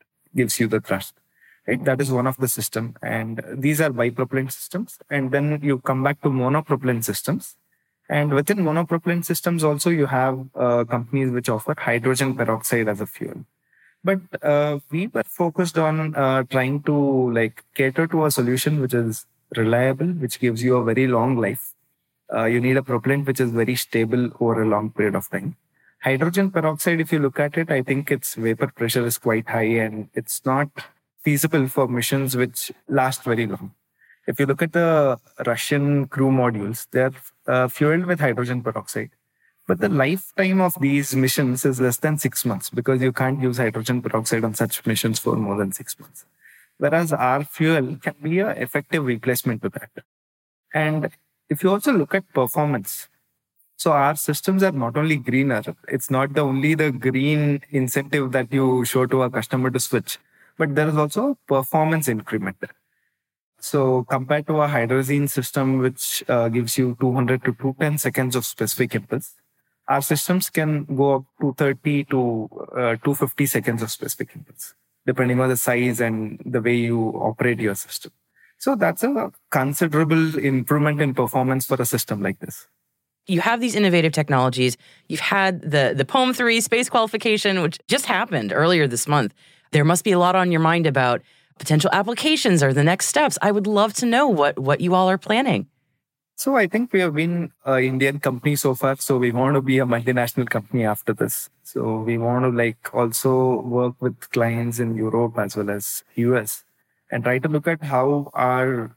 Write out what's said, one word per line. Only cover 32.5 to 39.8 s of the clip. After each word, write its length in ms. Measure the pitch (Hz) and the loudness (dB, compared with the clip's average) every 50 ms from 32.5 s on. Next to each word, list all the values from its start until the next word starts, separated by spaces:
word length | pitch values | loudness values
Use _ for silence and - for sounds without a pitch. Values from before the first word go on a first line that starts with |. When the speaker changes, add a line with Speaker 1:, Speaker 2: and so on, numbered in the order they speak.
| 120 - - - - - _ | -2 -8 -10 -10 -12 -16 _
Speaker 1:
last 360 | - 135 139 127 131 127 - - | -2 0 0 2 0 -2 -4 -2
very 240 | 123 113 117 117 | -2 0 0 0
long. 260 | 101 95 - 95 101 - _ _ _ _ _ _ _ _ _ _ | -2 -6 -8 -10 -16 -16 _ _ _ _ _ _ _ _ _ _
If 120 | - 123 - | -6 -2 0
you 80 | 143 | 0
look 160 | 135 135 - 170 | 0 2 0 -2
at 100 | 160 - | 0 2
the 460 | 170 170 165 160 151 143 135 123 - _ _ _ - 123 | 2 2 4 4 4 4 4 2 -2 _ _ _ -6 -2
Russian 600 | 120 113 - - - 147 143 143 143 143 143 135 | -2 -2 -2 -2 0 0 2 2 2 2 2 0
crew 240 | - - 135 135 135 | -2 0 0 2 4
modules, 560 | 135 131 123 120 110 104 101 104 113 - - - | 4 4 2 2 0 -2 -4 -6 -6 -8 -10 -2
they're, 220 | - 127 131 135 131 - - - - _ _ | 0 0 0 0 -2 -6 -16 -20 -20 _ _
uh, 200 | - 127 127 127 | 0 0 2 0
fueled 380 | 123 - - 147 151 160 175 180 | 0 0 0 2 2 2 2 0
with 140 | 180 180 147 | -2 0 0
hydrogen 440 | 147 127 113 123 123 120 127 123 113 | 0 0 0 0 -2 -2 -4 -4 -4
peroxide. 480 | 117 107 107 - - - 110 110 - - _ _ _ _ _ _ _ _ _ _ | -4 -6 -6 -8 -8 -8 -8 -8 -8 -14 _ _ _ _ _ _ _ _ _ _
But 120 | - 185 | -2 0
the 100 | 175 | 0